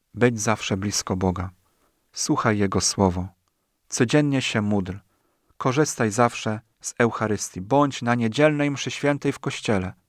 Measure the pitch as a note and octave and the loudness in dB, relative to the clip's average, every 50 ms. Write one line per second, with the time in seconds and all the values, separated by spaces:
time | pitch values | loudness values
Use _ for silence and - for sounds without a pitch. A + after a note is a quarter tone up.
0 | _ _ - G#2 A#2 B2 A#2+ A2 G2+ A#2 G#2+ - - - A2 F#2+ G2 G#2 - - | _ _ -2 2 2 2 2 2 0 -2 -2 -2 -2 -4 -2 -2 -2 -2 -4 -4
1 | - - G2+ F#2 F#2+ F#2 F2 F#2 F#2 F#2 - _ _ _ _ _ _ _ _ _ | -4 -2 -2 0 2 0 0 0 -4 -8 -10 _ _ _ _ _ _ _ _ _
2 | _ _ - - - - D#3 - - A#2+ G#2+ G#2 G2+ F#2+ - F#2+ - - - - | _ _ -10 -6 -2 -2 0 2 2 2 2 2 2 2 2 0 0 0 2 4
3 | G2+ F#2 F2+ F#2 F2+ F#2 - _ _ _ _ _ _ _ _ _ _ - - - | 2 2 2 0 -6 -8 -10 _ _ _ _ _ _ _ _ _ _ -6 0 0
4 | B2+ A2+ - D3 D3 C#3+ C#3 C3 B2 - - A2+ G#2 G#2 G#2 G2+ F#2 G2 G#2 G2+ | 0 2 4 2 2 2 0 0 -2 0 -2 0 0 2 0 0 0 -2 -8 -12
5 | _ _ _ _ _ _ _ _ _ _ _ - - C#3 B2 D3 D3+ - - - | _ _ _ _ _ _ _ _ _ _ _ -4 -2 0 2 2 0 0 0 0
6 | B2 A2 G2 A#2+ A#2+ A#2 - - - A2+ G#2+ A2 - _ _ _ - - - - | 0 0 2 2 2 2 2 -2 -6 -6 -6 -6 -10 _ _ _ -14 -8 -2 0
7 | B2 A2+ - - A2+ G#2+ G#2 G2 - - - G2 F#2 G2+ C3+ C#3+ D3 C#3 B2+ - | 0 2 2 0 -2 -2 -2 -4 -4 -8 -10 -10 -4 0 2 2 2 2 0 -4
8 | A#2+ A#2 A#2+ B2 A#2 A2+ G#2+ - D3+ D#3 D3+ D3 C#3+ C#3+ C#3 B2 - C3 - - | -2 0 0 0 0 0 2 4 4 4 4 2 -2 -2 -4 -4 -6 -8 -6 -2
9 | - C#3+ C#3+ C#3 - C#3+ C#3 - - C#3 - - - - A2 F#2+ F#2 F#2 - _ | 0 0 0 0 -2 -4 -4 -4 -6 -8 -8 -6 -2 0 0 0 0 -4 -10 _
10 | _ | _